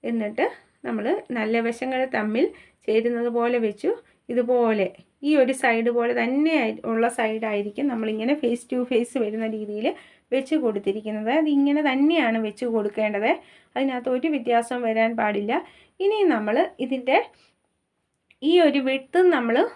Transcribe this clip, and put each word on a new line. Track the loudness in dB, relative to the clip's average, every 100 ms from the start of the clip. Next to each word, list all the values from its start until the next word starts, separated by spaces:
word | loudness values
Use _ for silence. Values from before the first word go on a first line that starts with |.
| -4
എന്നിട്ട് | -2 -2 -2 -2 -2 _ _ -8
നമ്മൾ | -4 -2 -4 -4 -4
നല്ല | -2 0 -2
വശങ്ങൾ | -4 -4 -2 -2 -2
തമ്മിൽ | -2 0 0 -2 -20 _ 0
ചേരുന്നത് | 0 0 -2 -2 0
പോലെ | 0 0 -2
വെച്ചു. | -2 -4 -4 _ _ _
ഇതുപോലെ | -2 2 2 2 2 0 -4 _ _ 0
ഈ | 4
ഒരു | 4 2
സൈഡ് | 2 2 2 0
പോലെ | 0 0
തന്നെ | 0 0 2 2
ആയി, | 0 -4 -4
ഉള്ള | 0 0 0
സൈഡായിരിക്കും | -4 -2 -4 -4 -4 -4 -4
നമ്മളിങ്ങനെ | -2 -4 -4 -2 0
face | 0 -2 -4
to | -4 0
face | 0 0 -2
വരുന്ന | -4 -4 -6 -6
രീതിയിൽ | -8 -4 -4 -6 -14 _ _
വെച്ച് | -4 0 -2
കൊടുത്തിരിക്കുന്നത്. | 0 -2 -4 -4 -6 -6 0 0
അതിങ്ങനെ | 2 2 2 2 2
തന്നെയാണ് | 2 2 4 2 0 -2
വെച്ച് | -4 -2
കൊടുക്കേണ്ടത്. | -2 -2 -2 -2 0 0 -2 -4 -20 _
അതിനകത്ത് | -4 -2 -2 -2 -2
ഒരു | 0 -2
വ്യത്യാസവും | 2 0 2 -4 -2
വരാൻ | 0 0 0
പാടില്ല. | -2 -2 -2 -4 -4 -20 _ _
ഇനി | -2 2 2
നമ്മൾ | 2 0 0 0 -2 -6
ഇതിൻ്റെ | -4 2 0 0 _ _ _ _ _ _ _ _ _ _ _ 4
ഈ | 6 6
ഒരു | 4 0
വിഡ്ത്ത് | -2 -2 4 4 4
നമ്മൾ | 2 2 0